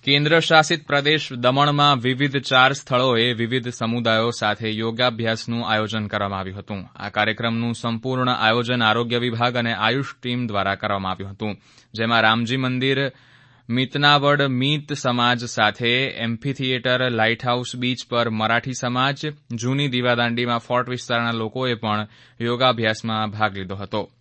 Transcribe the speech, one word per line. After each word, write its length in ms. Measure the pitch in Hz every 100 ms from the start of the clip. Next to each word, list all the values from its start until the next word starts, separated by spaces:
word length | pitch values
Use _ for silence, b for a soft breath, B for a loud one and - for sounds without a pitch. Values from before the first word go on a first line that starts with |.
કેન્દ્ર 360 | - 143 147 165
શાસિત 480 | 160 160 151 170 -
પ્રદેશ 460 | 143 143 156 -
દમણમાં 640 | 131 123 135 143 147 143 139
વિવિધ 400 | 120 127 143 139
ચાર 360 | - 131 131
સ્થળોએ 600 | 135 - 127 131 117 120
વિવિધ 360 | 113 117 127 120
સમુદાયો 600 | 120 113 117 113 110 117
સાથે 400 | 117 107 104 113
યોગાભ્યાસનું 1000 | 107 113 113 123 113 113 113 - 117 117
આયોજન 380 | 110 107 110 104
કરવામાં 320 | 107 101 98
આવ્યું 200 | 95 98
હતું. 300 | - 101 90 -
આ 140 | 101
કાર્યક્રમનું 680 | 107 107 107 117 113 117 113
સંપૂર્ણ 540 | 120 113 131 127 127
આયોજન 540 | 123 113 113 120 123
આરોગ્ય 340 | 110 110 117 120
વિભાગ 380 | 120 113 120 123
અને 180 | 117
આયુષ 320 | 110 107 127 135 -
ટીમ 260 | 127 123 120
દ્વારા 280 | 101 98 98
કરવામાં 360 | 107 101 95
આવ્યું 200 | 92 98
હતું, 240 | 101 107 101 b b b
જેમાં 280 | 104 113 117
રામજી 360 | 110 113 117 131
મંદિર, 540 | 127 127 131 135 139 b b b b b b
મિતનાવડ 720 | 120 131 143 147 147 143 143
મીત 520 | 139 127 135 151 147
સમાજ 520 | 143 131 123 120 123 117
સાથે 640 | - 107 104 117 120 131
એમ્ફીથિયેટર, 1040 | - 113 117 139 135 131 127 127 127 127
લાઇટહાઉસ 640 | 117 110 117 127 123 123 127
બીચ 220 | 123 127 -
પર 200 | 120 117
મરાઠી 440 | 110 110 117 135
સમાજ, 440 | 123 123 123 131 139 156 147 _
જૂની 360 | 120 120 135 143
દીવાદાંડીમાં 680 | 123 123 120 120 117 120 120
ફોર્ટ 320 | - 123 123
વિસ્તારના 420 | 123 - 120 117
લોકોએ 420 | 117 110 127 127
પણ 340 | 117 110 104 107 b b b
યોગાભ્યાસમાં 880 | 117 120 127 120 110 110 113 110 107
ભાગ 280 | 101 107 98
લીધો 180 | 92 98
હતો. 360 | 98 110 98 _